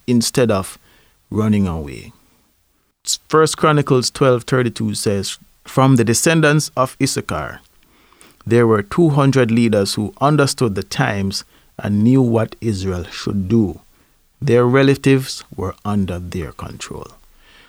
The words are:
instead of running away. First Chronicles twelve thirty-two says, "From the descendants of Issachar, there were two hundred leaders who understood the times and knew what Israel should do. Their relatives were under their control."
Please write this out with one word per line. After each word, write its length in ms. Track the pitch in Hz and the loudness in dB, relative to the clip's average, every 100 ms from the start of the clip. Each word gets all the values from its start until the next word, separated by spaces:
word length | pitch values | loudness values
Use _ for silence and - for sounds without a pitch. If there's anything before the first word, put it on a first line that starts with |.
| - | -2
instead 460 | 120 110 - 117 | 0 0 0 0
of 260 | 95 92 - _ _ _ _ - | 0 -4 -14 _ _ _ _ -8
running 380 | 107 107 104 95 | -2 0 2 0
away. 460 | 80 71 57 - - _ _ _ _ _ _ _ _ - - - | -2 -8 -14 -18 -20 _ _ _ _ _ _ _ _ -10 -10 -2
First 280 | 156 156 - | 2 2 2
Chronicles 540 | 160 147 135 127 117 | 2 2 2 0 0
twelve 340 | - 135 123 | 0 2 2
thirty-two 500 | - 127 120 110 110 | 0 -2 -2 -4 -6
says, 420 | 101 110 98 95 - _ _ | -4 -2 -4 -6 -12 _ _
"From 320 | - - 135 127 | -4 2 4 4
the 80 | |
descendants 680 | 110 113 165 160 151 151 - - | 4 2 2 2 4 2 -2 -4
of 200 | 131 - | -4 -2
Issachar, 580 | 135 135 - 78 - - _ _ _ _ _ _ - _ 104 | -4 -4 -6 -8 -8 -14 _ _ _ _ _ _ -20 _ 0
there 220 | 117 117 | 4 4
were 140 | 107 | 2
two 260 | 98 - 165 | 0 2 2
hundred 400 | 143 139 135 117 | 4 2 4 2
leaders 440 | 117 117 104 98 | 2 2 2 0
who 200 | - 101 - | -2 -6 0
understood 560 | 139 151 135 - 120 98 | 2 2 2 0 -2 -2
the 80 | |
times 580 | 90 - 123 101 98 - - _ _ - | -6 -4 -2 -2 -4 -6 -12 _ _ -10
and 280 | 104 104 | -4 2
knew 180 | 113 135 | 4 4
what 320 | 120 113 113 - | 4 0 -2 -6
Israel 440 | 110 98 95 90 | -6 -4 -4 -6
should 440 | 87 - - 101 95 | -8 -10 -6 -4 0
do. 320 | 117 98 - _ _ _ _ _ - | 0 0 -4 _ _ _ _ _ -8
Their 240 | - 120 | 0 2
relatives 760 | 123 131 139 135 135 135 135 - - - | 4 4 4 2 2 2 0 -12 -14 -10
were 180 | 92 - | -10 -8
under 360 | 104 104 92 90 | -4 -2 -2 -6
their 320 | 87 90 73 | -8 -8 -10
control." 560 | - 85 - - - - - _ _ _ - | -12 -14 -14 -14 -14 -16 -20 _ _ _ -20